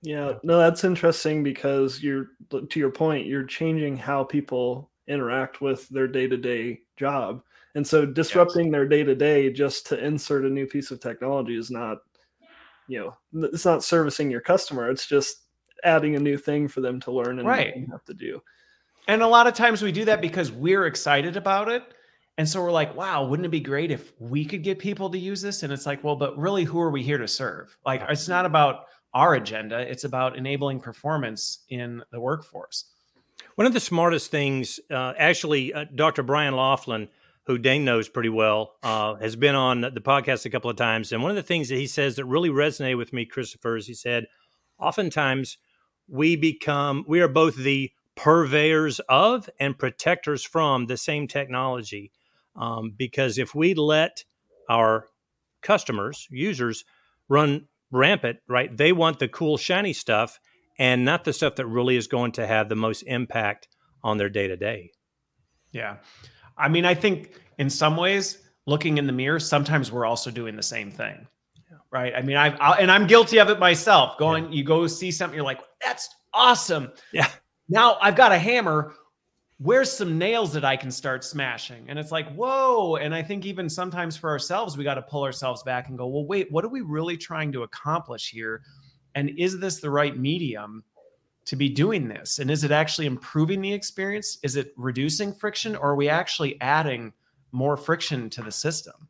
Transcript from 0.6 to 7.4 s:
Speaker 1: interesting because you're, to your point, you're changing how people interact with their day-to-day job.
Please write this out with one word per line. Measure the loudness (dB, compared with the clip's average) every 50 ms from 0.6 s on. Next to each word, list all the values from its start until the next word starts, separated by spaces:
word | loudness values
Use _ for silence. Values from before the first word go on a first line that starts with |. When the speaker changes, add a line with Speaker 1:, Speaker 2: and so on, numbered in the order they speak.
| 8 8 6 4 0
Speaker 1:
interesting | 0 0 4 4 4 4 4 0 -2 0 0 0
because | -2 -2 -2 -2 0 2 2 2 0 0 -4 -4
you're, | -4 -2 -4 -6 -8 _ _ -20 _
to | -8 -8 -8 -6 -4 0
your | 0 0
point, | 0 2 0 0 0 0 -2
you're | -4 -4 -4 -6
changing | -6 -6 -4 -2 -2 0 0 -2 -2 -4 -6
how | -4 -4 -2 -2 -2
people | 0 -2 -4 -2 -2 -4 -2 -2 -2 -4 -6 -10 _ _ _ _ -6
interact | -6 -4 -2 -2 -2 -2 -4 -4 -8 -6
with | -2 -2 -2 -2 -6 -10
their | -4 -2 -2 0
day-to-day | 0 0 0 0 -2 -2 -2 -2 -4 -2 -4 -6 -8 -10 _ _ _
job. | -4 -4 -2 -2 -2 -4 -4 -8 -10